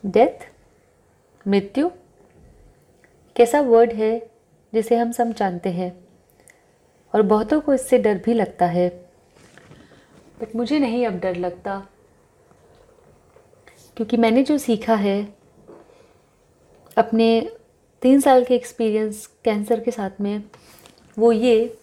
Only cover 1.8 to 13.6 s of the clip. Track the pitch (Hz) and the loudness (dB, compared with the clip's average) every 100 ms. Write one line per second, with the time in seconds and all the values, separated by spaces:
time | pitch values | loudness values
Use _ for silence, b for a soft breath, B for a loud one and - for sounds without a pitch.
1.8 | 330 - _ _ _ _ - _ - _ | -4 -4 _ _ _ _ -20 _ -20 _
2.8 | _ _ _ _ _ - 233 294 277 226 | _ _ _ _ _ 0 2 2 4 4
3.8 | 233 214 220 233 233 _ _ _ _ 226 | 4 2 -2 -2 -8 _ _ _ _ -4
4.8 | 220 233 233 233 233 220 196 175 190 175 | 0 0 0 -2 -4 -2 -4 -4 -6 -4
5.8 | 180 180 _ _ _ _ b b b b | -6 -10 _ _ _ _ b b b b
6.8 | _ _ _ 208 208 214 214 302 302 269 | _ _ _ 0 2 2 2 -2 0 -2
7.8 | 262 247 208 196 196 233 190 - 180 175 | 2 2 2 -2 -2 -2 -2 -2 -2 0
8.8 | 180 175 - _ _ _ - - - b | -2 -4 -20 _ _ _ -20 -20 -20 b
9.8 | b b b - _ _ 220 220 240 302 | b b b -20 _ _ -12 -8 -2 0
10.8 | 262 233 233 185 190 180 180 175 196 196 | 0 0 -2 -2 -4 -4 -6 -8 -10 -10
11.8 | 196 _ _ _ _ _ _ _ _ _ | -12 _ _ _ _ _ _ _ _ _
12.8 | _ _ _ _ _ _ _ _ | _ _ _ _ _ _ _ _